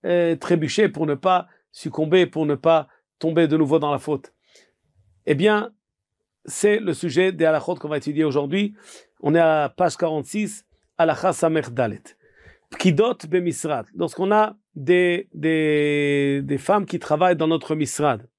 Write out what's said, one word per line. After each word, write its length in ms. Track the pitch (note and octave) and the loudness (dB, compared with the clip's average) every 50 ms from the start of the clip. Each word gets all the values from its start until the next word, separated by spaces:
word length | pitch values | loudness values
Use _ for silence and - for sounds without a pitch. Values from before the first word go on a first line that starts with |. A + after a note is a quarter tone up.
| - | -2
euh, 300 | - F3 F3 E3+ E3+ E3 | 0 0 2 2 0 0
trébucher, 520 | C#3+ - - F3+ E3+ D#3 D3 - - G#3+ G3 | -2 0 0 0 0 0 -2 0 2 0 0
pour 180 | G3+ D3 D#3+ D3+ | 0 -2 -2 -2
ne 80 | C#3+ | -2
pas 320 | C#3 - F#3 F#3 F3+ F3+ _ _ _ _ _ | -2 0 2 2 2 0 _ _ _ _ _
succomber, 540 | _ - - D#3 - - D#3 D#3 D#3+ F#3 F3 | _ -12 -12 -10 -4 -4 -2 2 4 4 4
pour 200 | E3+ - D#3+ D#3 | 2 0 -4 -2
ne 100 | D3 D3 | -2 -2
pas 320 | C3+ - E3 E3 D#3+ D3 _ _ _ _ _ _ _ | 0 2 4 4 4 2 _ _ _ _ _ _ _
tomber 300 | - D#3+ D#3+ E3+ E3 D3+ | -4 0 2 2 2 4
de 100 | D3+ D#3 | 4 2
nouveau 220 | D#3 C3+ D3+ D#3+ | 2 2 2 0
dans 120 | D3 D3 | 2 0
la 60 | C#3+ C#3 | -4 -4
faute ? 340 | - - D3+ C3+ - - _ _ _ _ _ - _ _ _ _ _ _ _ _ _ _ _ _ _ | -4 -4 -6 -6 -6 -14 _ _ _ _ _ -20 _ _ _ _ _ _ _ _ _ _ _ _ _
Eh 100 | - D#3 | -2 0
bien, 380 | C3+ E3+ G#3+ G#3+ G#3 G#3+ A#3+ _ _ _ _ _ _ _ _ _ _ _ _ _ _ _ | 2 4 2 2 2 -2 -6 _ _ _ _ _ _ _ _ _ _ _ _ _ _ _
c'est 340 | - - - - G#3 G#3 A3 | -14 -8 0 2 2 2 2
le 140 | A3 F3+ D#3 | -2 -4 -6
sujet 400 | - - E3+ B2 D#3+ F#3 F#3+ F#3 | -4 -4 -2 0 2 2 2 0
des 120 | D#3 E3 | 0 2
halachot 300 | D#3+ D#3 D3+ - - F3+ | 2 2 0 -2 -4 -8
qu'on 140 | - - D3+ | -8 -6 -6
va 80 | D3+ D3 | -6 -6
étudier 260 | C#3 D3 D3 D3 D#3+ | -4 -4 -2 0 0
aujourd'hui. 520 | D3+ B2+ D3 C#3+ C#3+ D3 F#3+ G#3 G3+ G#3 - - - - - - _ _ _ | 0 2 0 -2 0 0 -2 -2 -2 -4 -10 -20 -20 -20 -20 -20 _ _ _
On 160 | - C#3+ D#3 | -2 2 4
est 40 | E3+ | 4
à 240 | E3 D#3+ D#3 D#3 D3 | 4 4 4 2 0
la 60 | C#3+ | -2
page 280 | - - F#3 E3 - - | -2 -2 -2 -2 0 -2
quarante-six, 680 | F3 E3 D#3 D3+ C#3 - - G#3+ G#3+ F#3+ - - _ _ _ _ _ _ _ _ | -4 -4 -2 -4 -8 -6 -6 -4 -4 -4 -6 -12 _ _ _ _ _ _ _ _
halakha 360 | E3+ D#3+ D3 - D#3 F#3 D#3 | 0 2 2 0 0 -2 0
samech 360 | - - E3 D#3+ D#3+ D3 - | 2 0 0 2 0 -2 -4
dalet. 340 | A#2+ A#2 B2 A2 G#2 G#2 _ - _ _ _ _ _ _ _ - - _ _ _ | -4 -2 -2 -2 -4 -8 _ -20 _ _ _ _ _ _ _ -20 -20 _ _ _
Pkidot 460 | - - - F#3 D#3 C#3+ A3 A#3+ A#3+ - - D#3 | -12 0 0 2 4 4 2 0 0 -4 -8 -4
bemisrad. 600 | E3 F#3 F3 F3 D#3+ - - D#3+ D3+ A#2+ G#2+ _ _ | -2 -2 -2 -2 -4 -4 -6 -4 -4 -6 -6 _ _
Lorsqu'on 360 | - E3+ D#3+ - - F#3 G3 | -6 -6 -6 -4 -4 -2 2
a 240 | G#3 G#3+ G#3+ G#3+ G#3 _ _ _ _ | 2 2 2 0 -2 _ _ _ _
des, 520 | D#3+ C3+ C3+ F3+ F3+ F3+ F3 F3 F3 - _ _ | -12 0 2 2 4 4 2 0 -2 -4 _ _
des, 1080 | E3 D3 D#3+ D#3+ D#3 D#3 D3+ D3+ D3 D3 D3 D3 D3 C#3+ C#3+ C#3+ C#3+ C#3 C#3 C#3 C#3 C#3 | -4 -2 0 0 2 2 2 2 2 2 0 0 0 0 0 0 0 0 0 0 -2 -2
des 140 | C3+ C#3+ C3+ | -4 -4 -4
femmes 280 | - - G3 G#3 G3 | 0 0 0 0 0
qui 140 | - - E3 | -2 -6 -8
travaillent 360 | - - D3+ D3+ F3+ F#3 F3+ | -2 -2 0 2 2 2 2
dans 120 | D3 D#3+ D#3 | 2 2 0
notre 280 | E3 D#3 - - D#3 | 0 -2 -2 -4 -4
misrad 540 | D#3 D3+ C3 - - D3 D3 B2+ G#2+ A2+ - _ | -4 -4 -4 -4 -2 0 0 0 -2 -6 -16 _